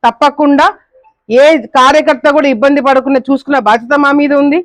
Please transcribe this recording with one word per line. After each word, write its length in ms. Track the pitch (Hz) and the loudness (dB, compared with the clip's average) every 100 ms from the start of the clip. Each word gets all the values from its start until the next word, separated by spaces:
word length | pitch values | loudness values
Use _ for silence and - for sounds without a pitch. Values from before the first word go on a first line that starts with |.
| 240 | -2
తప్పకుండా 600 | - 294 285 294 285 349 403 _ _ _ _ _ | 0 -2 0 0 2 0 -2 _ _ _ _ _
ఏ 160 | 233 294 320 220 269 | 2 4 2 -2 0
కార్యకర్త 500 | 262 302 302 269 302 285 | 2 2 0 -2 0 0
కూడా 120 | 285 240 | 0 0
ఇబ్బంది 260 | 277 285 269 | 0 0 0
పడకుండా 320 | 269 269 277 262 | -2 0 -4 -2
చూసుకున్న 300 | 269 - 269 214 | -6 -2 -4 0
బాధ్యత 260 | 226 233 294 | -2 -2 -2
మా 80 | 285 285 | 0 0
మీద 140 | 294 285 | 0 0
ఉంది. 160 | 285 311 | 0 -2